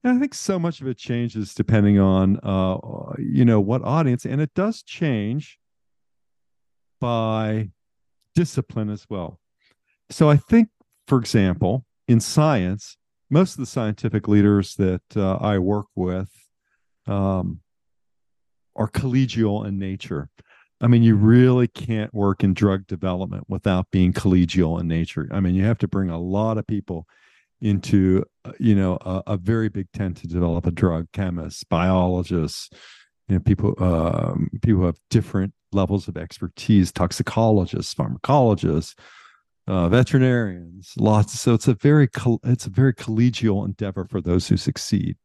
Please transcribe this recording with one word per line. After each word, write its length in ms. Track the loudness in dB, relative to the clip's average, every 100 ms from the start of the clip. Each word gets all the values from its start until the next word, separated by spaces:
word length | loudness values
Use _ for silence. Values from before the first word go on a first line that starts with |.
And 120 | 2 0
I 40 |
think 140 | 0
so 260 | -6 -4 -2
much 220 | -2 -4
of 60 | -8
it 100 | -8
changes 560 | -4 -4 -2 -4 -8
depending 440 | -4 2 4 6 6
on, 380 | 6 4 2 0
uh, 720 | -2 -2 -2 -4 -8 -14 -12 -8
you 280 | -4 2 4
know, 140 | 4
what 240 | 2 -2
audience, 420 | -2 0 0 -2 -4
and 160 | -4
it 120 | -4
does 300 | -2 -4 -4
change 760 | -14 -6 -2 -2 -2 -6 -8 _ _ _ _ _ _ _ _ _ _ _ _ _ _ _
by 680 | -4 -2 -2 -2 -2 -4 -6 _ _ _ _ _ _ -2
discipline 540 | 0 -4 -6 -6 -6
as 160 | -8 _
well. 300 | -10 -10 -14 _ _ _ _ _ _ _
So 200 | 2 4
I 80 | 4
think, 320 | 4 2 2 _ _ _ -2
for 120 | 0
example, 680 | 2 2 2 0 -2 -4 -8 _ 0
in 120 | 2
science, 800 | 2 2 2 2 -2 -6 -10 -20 _ _ _
most 240 | 0 0
of 60 | -2
the 60 | -8
scientific 600 | -4 -4 -4 -4 -4 2
leaders 480 | 4 6 4 0 -2
that, 260 | -2 -2 _ -4
uh, 200 | -2 -2
I 220 | -2 0
work 280 | 0 -2 -6 -6
with, 340 | -6 -4 -8 _ _ _ _ _ _ _ -6
um, 540 | -2 -2 -2 -4 -8 _ _ _ _ _ _ _ _ _ _ _ -6
are 140 | -4
collegial 760 | -2 0 0 0 0 0 -2 -6
in 100 | -6
nature. 520 | -6 -8 -8 -8 -8 _ _ _ _ _
I 60 | 4
mean, 160 | 6
you 120 | 6 6
really 520 | 6 6 6 4 0
can't 460 | -4 -6 -6 -6
work 300 | -2 0 2
in 100 | 0
drug 340 | 2 2 0 -6
development 580 | -8 -6 -6 -6 -10 -8
without 420 | -6 -2 -2 0
being 200 | 2 2
collegial 680 | 2 2 2 2 0 0 -2
in 60 | -4
nature. 420 | -4 -4 -8 -6
I 80 | -2
mean, 160 | -2 0
you 80 |
have 140 | 0 -2
to 80 | -2
bring 220 | -2 -4
a 100 | -6
lot 380 | -4 -2 -2 -4
of 100 | -4
people 400 | -8 -6 -12 -14 _ _ _ _ _
into, 640 | -2 -2 2 2 4 2 0 _
uh, 80 | -20 -2
you 160 | 2 4
know, 220 | 2 -2
a, 220 | -6 -8 -6
a 100 | -4
very 320 | -2 -2 -2
big 220 | -6 -10
tent 240 | -6 -6 -6
to 100 | -6
develop 380 | -2 -2 0 -4
a 60 |
drug, 360 | -2 -2 -2 -6
chemists, 500 | -6 -6 -6 -10 -14
biologists, 1040 | -4 0 2 2 2 -2 -2 -2 -2 -6 -16 -20 -20 -20 _ _ -2
you 60 | 0
know, 60 |
people, 340 | 2 2 0 0
um, 720 | 0 0 0 0 -2 -2 -4 -2
people 200 | 2 2
who 40 | 2
have 120 | -2 _
different 440 | -2 0 -4 -4 _ _
levels 360 | -4 -2 -4 -6
of 100 | -12
expertise, 720 | -14 -12 -12 -10 2 4 4
toxicologists, 1040 | 0 -4 -2 -4 0 2 2 0 -6 -8 -6
pharmacologists, 1000 | -6 -6 0 2 4 2 0 -2 -4 _ -20 -20 -20 _ _ _ -6
uh, 200 | -2 2
veterinarians, 1040 | 2 2 2 2 0 -2 -8 -16 -20 -16 -2
lots. 420 | 2 4 2 0
So 140 | 0
it's 160 | 2 2
a 60 | 2
very 320 | 4 4 4
col-, 340 | 0 -2 -2
it's 220 | 0 -2 -2
a 40 |
very 240 | 0 0
collegial 720 | 0 -4 2 2 2 0 0 -4
endeavor 400 | -6 -8 -8 -8
for 140 | -6
those 300 | 0 -2 2
who 80 | 0
succeed. 580 | 0 -6 -4 -2 -2 -8